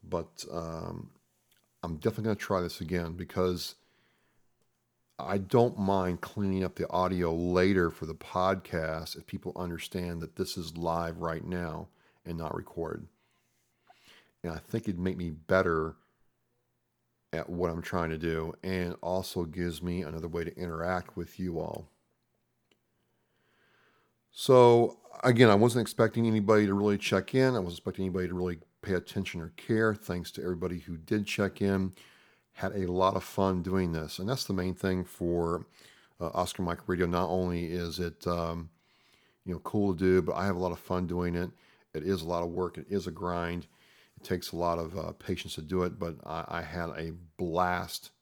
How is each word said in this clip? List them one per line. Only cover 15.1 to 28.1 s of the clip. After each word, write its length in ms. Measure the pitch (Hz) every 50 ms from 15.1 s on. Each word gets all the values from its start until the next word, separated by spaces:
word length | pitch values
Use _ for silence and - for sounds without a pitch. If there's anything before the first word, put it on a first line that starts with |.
| 90 90
me 100 | 90 85
better 680 | 78 78 80 _ 95 95 95 90 82 80 78 80 - _ _ _ _ _ _ _ _ _ _ _ _ _ _ _ _ _ _ _ _ _ _ _ _ _ _ _ -
at 180 | 82 - -
what 200 | 87 87 90 85
I'm 120 | 82 85 85
trying 280 | - - 92 85 82
to 80 | 80 78
do, 360 | 82 82 82 80 80 82 85 - -
and 340 | 95 95 92 90 87 90 - -
also 420 | 87 90 95 95 - - 92 87
gives 380 | 82 78 92 87 87 82 76 80
me 200 | 87 87 90 90
another 240 | 76 82 82 80
way 160 | 85 80 85 85
to 140 | 85 -
interact 600 | - 90 87 82 80 85 87 92 90 90 - -
with 220 | - 85 - - -
you 220 | 92 90 85 80
all. 280 | 80 78 76 73 - - _ _ _ _ _ _ _ _ _ _ _ _ _ _ _ _ _ _ _ _ _ _ _ _ _ _ _ _ _ _ _ _ _ _ _ _ _ _ _ _ _ _ _ _ _ _ _ _ _
So, 640 | - - - 131 127 123 120 120 120 117 - - _ _ - - - -
again, 260 | 127 123 113 127 113
I 60 | 101
wasn't 280 | 101 110 123 117 123 110
expecting 440 | - - - 117 110 104 117 113
anybody 400 | 113 110 110 101 98 110 107 107
to 80 | 98 98
really 240 | 101 101 104 104 101
check 360 | - - - 95 95 - -
in. 200 | 131 131 131 127
I 40 | 113
wasn't 180 | 92 90 87 87
expecting 260 | _ 92 92 - 95
anybody 220 | 95